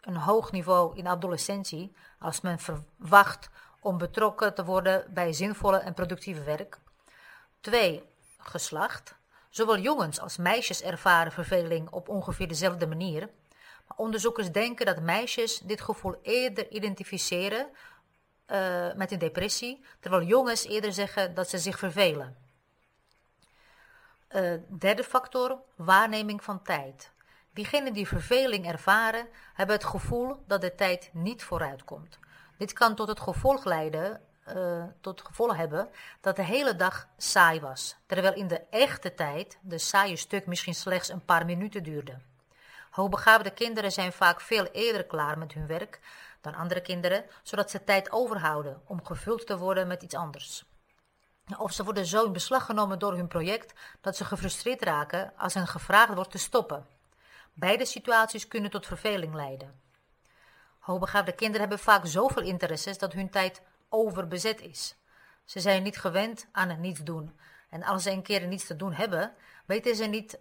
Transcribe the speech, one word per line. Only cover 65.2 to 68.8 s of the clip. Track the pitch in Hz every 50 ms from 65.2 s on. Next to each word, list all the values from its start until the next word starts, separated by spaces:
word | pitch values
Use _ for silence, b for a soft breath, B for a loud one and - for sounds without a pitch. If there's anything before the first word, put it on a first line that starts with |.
| b b b b b
Ze | - - 196
zijn | 175 202 196 190 190
niet | 202 - -
gewend | - 180 165 190 214 226 226 - - _
aan | - 190 185 180
het | 165 160
niets | 170 185 170 147 147
doen. | 170 165 160 156 160 - B B B B B B B
En | 165 165 180
als | - 196 185 170
ze | 196
een | 190 190
keer | 190 - 202 190 175
niets | 180 196 185 -
te | - 170
doen | 147